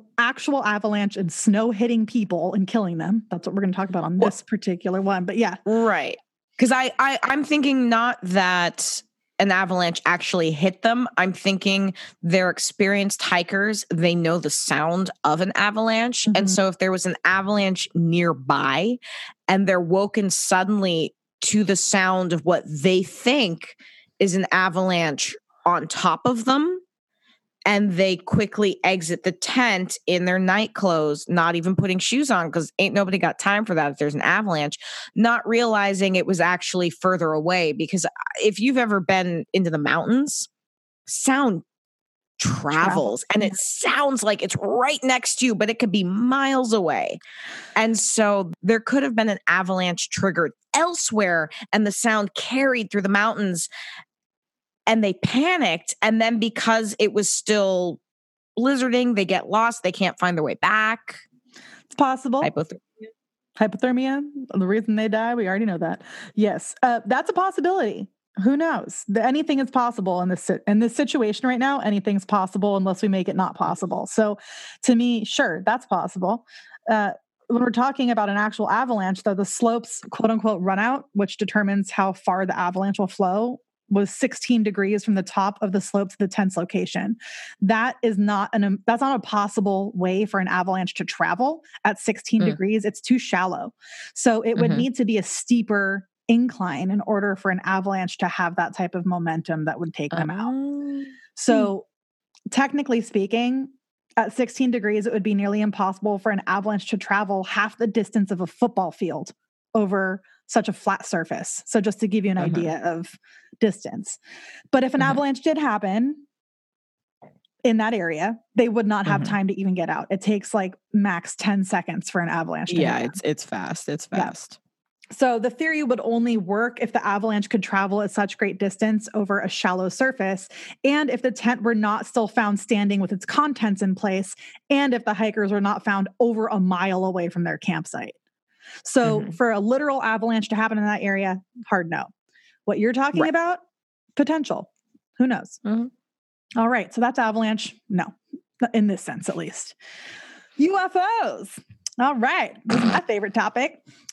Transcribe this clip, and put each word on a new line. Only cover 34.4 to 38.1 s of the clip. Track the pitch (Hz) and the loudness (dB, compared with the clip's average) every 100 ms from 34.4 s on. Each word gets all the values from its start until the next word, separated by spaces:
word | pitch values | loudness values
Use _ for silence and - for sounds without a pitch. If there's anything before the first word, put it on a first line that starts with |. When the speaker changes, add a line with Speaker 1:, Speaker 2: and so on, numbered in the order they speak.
| 214 156 147 - - - - - | 2 0 -2 -6 -12 -14 -6 2
Speaker 2:
not | 226 233 - | 2 2 2
realizing | 233 233 214 202 196 196 185 | 2 2 2 2 2 2 2
it | 175 | 2
was | 185 | 2
actually | 170 180 - 185 175 | 2 0 -2 -2 -2
further | - 185 185 165 | 0 0 2 0
away. | 156 160 180 165 | 0 0 2 2
Because | 151 160 190 165 | 0 -2 -2 -2